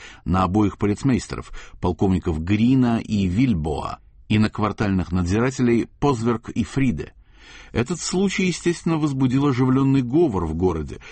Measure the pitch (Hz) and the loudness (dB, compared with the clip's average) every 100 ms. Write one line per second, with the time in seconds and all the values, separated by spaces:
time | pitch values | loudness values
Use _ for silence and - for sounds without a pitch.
0 | - - - 90 90 98 101 - 101 104 | -18 -14 -2 0 2 2 2 0 -2 0
1 | 139 113 - 58 - - - - 92 90 | 0 0 -2 -10 -10 -14 -16 -6 -4 0
2 | 101 92 - 78 82 104 117 135 123 113 | 0 0 0 -4 0 2 4 4 2 0
3 | - 107 95 90 131 92 76 71 - - | -2 -2 0 2 2 2 -2 -4 -6 -10
4 | - - - 107 107 - 104 98 107 95 | -16 -20 -2 2 2 0 -4 -2 0 0
5 | 80 90 87 101 123 135 123 117 82 - | 0 -2 0 0 0 0 2 2 -2 -2
6 | 143 123 113 113 - - 107 - 135 78 | 0 0 0 -2 -4 -6 -4 0 0 -2
7 | - - - - - - - - 123 175 | -8 -16 -20 -20 -20 -20 -8 -4 -4 -4
8 | - 180 196 - 185 170 170 170 - 160 | -4 0 0 0 -2 0 -2 -2 -2 0
9 | 151 135 131 127 143 123 131 131 135 135 | 0 0 2 2 2 2 2 2 4 2
10 | 123 143 170 95 82 80 90 80 71 55 | 2 2 2 2 -2 0 0 0 -6 -10
11 | - | -16